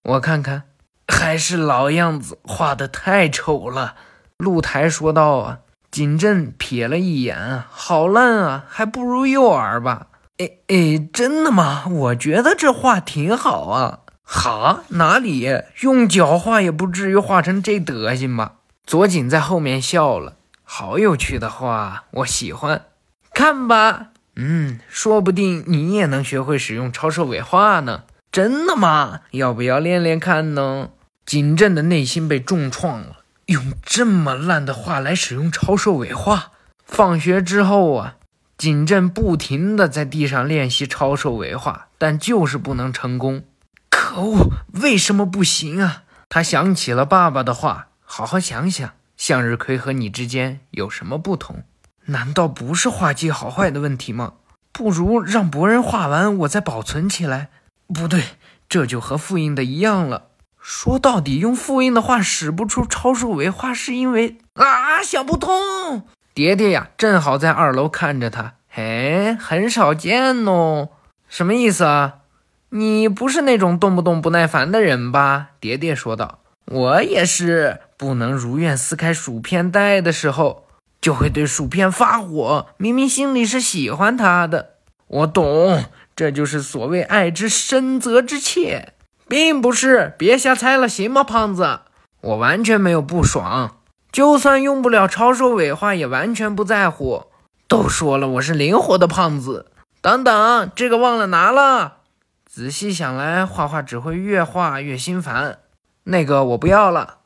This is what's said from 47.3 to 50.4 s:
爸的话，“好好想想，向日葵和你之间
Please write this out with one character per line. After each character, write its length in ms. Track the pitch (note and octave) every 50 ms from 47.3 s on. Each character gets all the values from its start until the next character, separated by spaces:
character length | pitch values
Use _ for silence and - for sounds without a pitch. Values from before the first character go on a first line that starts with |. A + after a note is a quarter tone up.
爸 120 | C3 C3+
的 120 | B2 B2 A#2+
话 340 | - D#3+ C3 - - - - _ _ _
，“好 220 | - - - A#2
好 140 | - F3+ F#3
想 280 | F3 - B2+ A#2 E3 F#3+
想， 200 | F3 D3+ B2 - - _ _ _ _
向 300 | - - - C3+ B2+ A#2+
日 100 | A#2 A#2
葵 220 | A2+ - - C3 B2
和 140 | B2+ C3+
你 180 | C3+ C3 A2+ G2
之 160 | - A#2+ B2
间 340 | A#2+ B2+ B2+